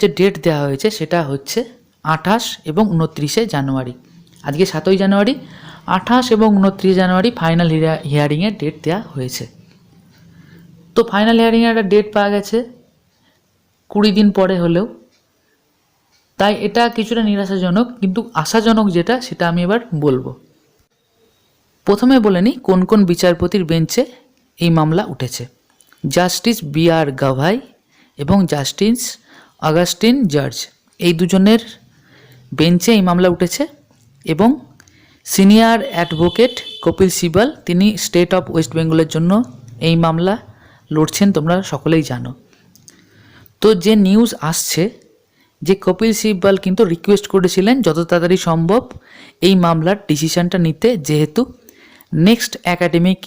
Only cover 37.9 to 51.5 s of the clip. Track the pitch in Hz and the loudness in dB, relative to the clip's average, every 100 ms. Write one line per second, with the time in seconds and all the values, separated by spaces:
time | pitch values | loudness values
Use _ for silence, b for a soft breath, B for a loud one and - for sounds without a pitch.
37.9 | 202 - 175 175 185 147 165 160 160 160 | 0 -2 0 2 0 -2 -4 -2 -2 0
38.9 | 160 156 160 170 208 247 - - - 160 | 0 0 0 0 0 -2 -8 -20 -6 0
39.9 | 165 165 165 180 220 - b b b b | 2 2 0 -2 -4 -8 b b b b
40.9 | 156 156 - 202 165 156 180 196 139 151 | -2 -2 0 0 0 0 -2 -2 -6 -2
41.9 | 165 147 123 123 139 _ b b b b | 0 -2 -6 -10 -14 _ b b b b
42.9 | b b b b b b - 214 214 190 | b b b b b b -2 0 2 2
43.9 | 220 190 208 233 - 151 165 - - 196 | 2 4 4 2 -2 -6 -6 -4 -4 -4
44.9 | - _ _ _ _ _ - 151 190 - | -6 _ _ _ _ _ -12 -2 -2 0
45.9 | 180 226 214 220 190 196 196 190 185 202 | 0 0 0 -2 0 0 0 0 0 0
46.9 | 170 - 202 - 196 180 - 196 269 190 | 0 0 0 2 0 0 0 2 2 2
47.9 | 156 165 175 170 185 170 165 165 226 247 | 0 0 0 2 0 0 -2 2 0 -2
48.9 | - B B B B 180 190 170 165 160 | -18 B B B B 2 4 4 2 0
49.9 | 202 - 151 156 175 175 185 165 156 226 | -2 -2 -2 -2 -2 -2 0 -2 0 0
50.9 | 226 143 151 151 - 262 | -2 -2 0 0 -2 -4